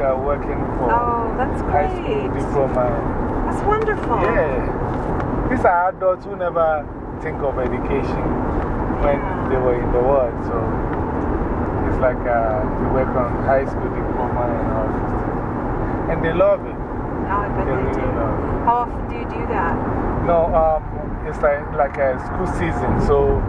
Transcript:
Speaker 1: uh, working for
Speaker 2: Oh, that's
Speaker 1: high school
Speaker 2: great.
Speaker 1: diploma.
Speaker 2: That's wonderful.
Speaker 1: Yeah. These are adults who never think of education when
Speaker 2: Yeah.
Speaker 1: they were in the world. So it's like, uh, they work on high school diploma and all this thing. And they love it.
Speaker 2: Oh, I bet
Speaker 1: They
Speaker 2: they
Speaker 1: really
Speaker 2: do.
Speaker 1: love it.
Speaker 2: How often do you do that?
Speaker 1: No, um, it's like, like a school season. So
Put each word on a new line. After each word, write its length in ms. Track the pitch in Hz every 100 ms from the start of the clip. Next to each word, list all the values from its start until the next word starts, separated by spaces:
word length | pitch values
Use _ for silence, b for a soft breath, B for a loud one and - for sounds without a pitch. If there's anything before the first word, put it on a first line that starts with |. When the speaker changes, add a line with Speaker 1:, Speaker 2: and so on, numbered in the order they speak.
Speaker 1:
uh, 140 | 135 131
working 440 | 139 143 - - - -
for 140 | 123
Speaker 2:
Oh, 400 | - 240 233 226 220
that's 240 | 269 -
Speaker 1:
high 260 | - - -
school 140 | - 147 143 139
Speaker 2:
great. 40 |
Speaker 1:
diploma. 580 | 139 143 143 135 127 123 117 113 - - - -
Speaker 2:
That's 180 | -
wonderful. 540 | 392 427 440 403 - 392
Speaker 1:
Yeah. 520 | 359 202 160 - - - - - - - - - -
These 140 | 254
are 260 | 233 175 180
adults 360 | 185 185 185 190
who 100 | 196
never 480 | 175 165 160 156 143 - - -
think 200 | 160 151
of 160 | 143 131
education 680 | 123 123 - 139 127 131 127 - - - - - - -
when 160 | 143 143
Speaker 2:
Yeah. 320 | - - 123
Speaker 1:
they 80 | 127
were 180 | 127 120
in 160 | 120
the 80 | 120
world. 320 | 123 139 123 113
So 140 | - 117 - - - - - - - - - - - - -
it's 120 | -
like, 200 | 127 123 123
uh, 320 | 117 113 107 101 -
they 60 | -
work 240 | 131 127 131
on 160 | 120 - -
high 180 | 135
school 240 | 135 - -
diploma 560 | - - - 123 120
and 280 | 120 117 120 113
all 120 | 110
this 200 | - - -
thing. 880 | - - - - - - - - -
And 100 | 160
they 120 | 156
love 320 | 170 196 196 -
it. 100 | -
Speaker 2:
Oh, 560 | - - - - -
I 160 | 202 208
bet 180 | 123 -
Speaker 1:
They 60 |
Speaker 2:
they 60 | 131
Speaker 1:
really 160 | -
Speaker 2:
do. 80 | - - -
Speaker 1:
love 200 | 113 -
it. 260 | - - -
Speaker 2:
How 100 | 240
often 320 | 240 - -
do 80 | 240
you 100 | 233
do 200 | - -
that? 280 | 220 208 - - - - - 165
Speaker 1:
No, 120 | 170 170
um, 300 | 170 160 156 - - 151 - 151
it's 160 | 151
like, 220 | 151 143 139 156
like 200 | 139 147
a 220 | 135 127 -
school 200 | - -
season. 520 | - 170 151 - - -
So 340 | 143 139 135